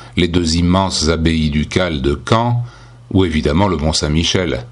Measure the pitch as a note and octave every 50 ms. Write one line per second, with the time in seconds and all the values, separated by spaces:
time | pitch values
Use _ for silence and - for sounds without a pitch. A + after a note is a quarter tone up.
0 | - - - E2 F2+ F2 E2 F2+ F2 D#2+ D#2+ E2+ F2 F2 F#2 F#2+ G2 F#2 F2 -
1 | D#2 D#2 E2 E2 D#2+ E2 E2 D#2+ D#2 D2+ D2 D2+ D2 D2+ - F2+ F#2 F2 D#2+ C#2
2 | B1+ C#2+ C#2+ C#2 - - A#2 A2+ A#2 B2 A#2+ A#2+ - - - - - - - -
3 | - - - F#2+ F#2+ E2+ D2+ D#2 D2 D2 C#2+ F2 G#2 G2 F2 D2+ D2 D#2+ D#2 -
4 | F2 D2+ D2+ E2 E2+ - - G2 F2+ D#2 B1+ A#1+ - -